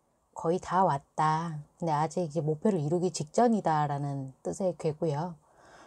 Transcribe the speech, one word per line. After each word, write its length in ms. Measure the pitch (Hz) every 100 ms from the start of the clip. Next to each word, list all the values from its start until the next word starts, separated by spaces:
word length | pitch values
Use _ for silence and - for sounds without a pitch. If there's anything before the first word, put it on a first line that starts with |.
| _ _ _
거의 240 | - 165 180
다 260 | - 180
왔다. 720 | 185 143 - - 156 156 170 151 147 _
근데 140 | 165
아직 300 | 147 156 180
이제 180 | 170 156
목표를 400 | 151 151 220 190
이루기 320 | 147 175 175
직전이다라는 1200 | - 151 - 240 214 175 156 147 143 143 139 135 -
뜻의 340 | - - 190 165
괴고요. 580 | 160 151 165 143 180 170 _ _ - -